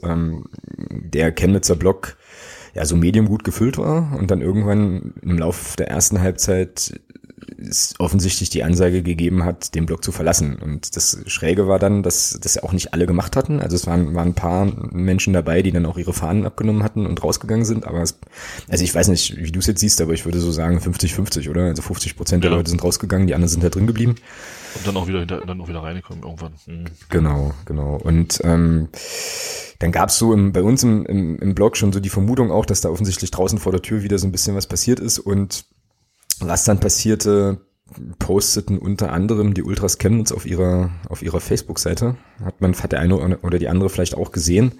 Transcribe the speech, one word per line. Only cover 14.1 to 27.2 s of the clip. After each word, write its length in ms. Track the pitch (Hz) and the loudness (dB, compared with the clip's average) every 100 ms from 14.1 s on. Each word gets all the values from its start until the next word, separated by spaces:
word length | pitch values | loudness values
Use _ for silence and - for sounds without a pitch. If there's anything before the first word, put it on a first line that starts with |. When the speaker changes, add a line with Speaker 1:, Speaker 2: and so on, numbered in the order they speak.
| 85 | 2
Speaker 1:
waren 140 | 85 | 0
ein 40 | 87 | 0
paar 300 | 87 90 98 - - | 0 2 0 -2 -6
Menschen 420 | 90 92 95 98 | -2 0 2 2
dabei, 280 | 92 80 82 | 2 2 2
die 100 | 95 | 2
dann 140 | 87 82 | 2 0
auch 120 | 87 | -2
ihre 160 | 85 | -4
Fahnen 320 | 87 80 98 92 | -4 0 0 -2
abgenommen 380 | - 107 107 | -2 0 0
hatten 220 | 107 - 98 | 0 -2 -4
und 180 | 87 | -2
rausgegangen 420 | - - - 113 110 | -2 -2 -2 0 0
sind. 220 | 113 - | -2 -4
Aber 140 | 82 | -4
es, 180 | 82 - - - - - - | -4 -6 -14 -18 -16 -14 -4
also 140 | 87 | 0
ich 100 | 87 | 0
weiß 140 | 82 92 | 4 4
nicht, 300 | 85 - - | 4 2 -4
wie 140 | 80 | -6
du 80 | 85 | -2
es 80 | 92 | 0
jetzt 120 | 101 | 2
siehst, 220 | 104 - | 2 2
aber 120 | 82 | 2
ich 120 | 82 85 | 0 -2
würde 140 | 85 | 0
so 120 | 85 | 0
sagen 300 | 78 82 87 | 0 2 0
fünfzig 320 | 90 87 87 | 0 0 0
fünfzig, 360 | - 95 - 73 | 0 -2 -4 -2
oder? 160 | 80 90 | 0 0
Also 160 | 78 | -2
fünfzig 340 | - 85 - - | -4 -6 -8 -6
Prozent 280 | - 90 | 0 2
der 80 | 87 | 4
Speaker 2:
Ja. 60 | 85 | 2
Speaker 1:
Leute 120 | 82 | 0
sind 140 | 85 | 0
rausgegangen, 440 | 87 - 98 95 95 | 0 -2 0 2 2
die 80 | 76 | 2
anderen 140 | 87 | 2
sind 140 | 82 | 2
halt 120 | 85 92 | 0 2
drin 120 | 92 | 0
geblieben. 280 | 107 117 117 - - - - - - | 2 2 0 -4 -20 -18 -18 -16 -8
Speaker 2:
Und 120 | 95 | -6
dann 100 | 95 | -4
auch 100 | 90 | -2
wieder 120 | 95 | -2
hinter-, 260 | 85 92 90 | -4 -6 -6
dann 160 | 92 | -8
auch 60 | 85 | -8
wieder 160 | 82 | -8
reingekommen 400 | 78 87 - 85 | -8 -10 -12 -14
irgendwann. 300 | - 82 82 78 - | -14 -12 -14 -16 -16
Mhm. 200 | 85 85 80 - | -12 -12 -14 -2
Speaker 1:
Genau, 440 | 87 | 2